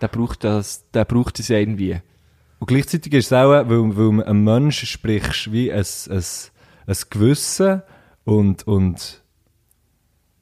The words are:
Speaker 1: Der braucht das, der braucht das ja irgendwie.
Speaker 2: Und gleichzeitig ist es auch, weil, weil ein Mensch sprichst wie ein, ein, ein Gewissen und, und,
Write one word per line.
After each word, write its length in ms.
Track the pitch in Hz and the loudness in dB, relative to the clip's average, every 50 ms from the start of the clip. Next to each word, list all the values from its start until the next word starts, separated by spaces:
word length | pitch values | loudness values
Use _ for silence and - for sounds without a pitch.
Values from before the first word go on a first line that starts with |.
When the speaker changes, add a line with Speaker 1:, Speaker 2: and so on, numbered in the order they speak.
Speaker 1:
Der 60 | 117 107 | -6 -4
braucht 360 | - 113 117 120 - - - | -2 -2 -4 -4 -4 -4 -2
das, 460 | 107 104 104 98 - - - _ _ | -2 0 -2 -2 -6 -10 -16 _ _
der 140 | - 113 107 | -2 -2 0
braucht 320 | - 117 120 123 - - - | 2 2 0 0 0 -4 -8
das 100 | 110 - | -4 0
ja 100 | 113 104 | 0 0
irgendwie. 420 | 104 107 110 98 98 90 87 87 - _ _ _ _ _ _ _ _ _ _ - | 0 0 -2 -4 -4 -4 -4 -6 -8 _ _ _ _ _ _ _ _ _ _ -10
Speaker 2:
Und 80 | - | -4
gleichzeitig 480 | - 127 139 139 - - 165 - 147 147 | 0 0 0 0 0 -4 -6 -4 0 2
ist 140 | 135 110 - | 2 2 4
es 60 | 131 | 4
auch, 160 | 127 131 139 | 4 6 6
weil, 180 | 143 147 127 120 | 6 6 4 4
weil 540 | 113 117 113 110 98 104 110 110 107 107 110 | 2 2 2 0 0 2 2 2 2 2 0
ein 200 | - 104 104 104 | 2 2 2 4
Mensch 400 | 107 113 123 143 151 139 - 120 - | 4 4 4 2 2 0 -2 -6 -10
sprichst 600 | - - - 110 107 101 - - - - - 107 | -10 -8 -4 -2 -2 -2 -2 -4 -6 -6 -6 -6
wie 200 | 107 117 127 113 | -4 -2 -2 -2
ein, 140 | - 104 95 - - - - - | -2 -2 -4 -4 -6 -12 -10 -6
ein, 140 | 98 92 85 - - - - - _ _ _ _ _ _ - - | -6 -6 -6 -6 -10 -14 -16 -18 _ _ _ _ _ _ -8 -6
ein 80 | 98 - - - | -6 -6 -6 -8
Gewissen 720 | - 104 104 127 147 147 - - - - 185 196 190 190 - _ - _ _ _ _ _ - | -2 2 2 2 2 2 -2 -6 -2 0 0 0 0 0 -4 _ -20 _ _ _ _ _ -4
und, 420 | - 107 107 101 98 92 - - - | 0 2 2 2 2 0 -2 -2 -2
und, 540 | 104 95 95 92 82 - - - - - _ _ _ _ _ _ _ _ _ _ _ _ _ _ _ _ _ _ _ _ _ _ _ _ | 0 2 2 0 0 -4 -10 -16 -16 -20 _ _ _ _ _ _ _ _ _ _ _ _ _ _ _ _ _ _ _ _ _ _ _ _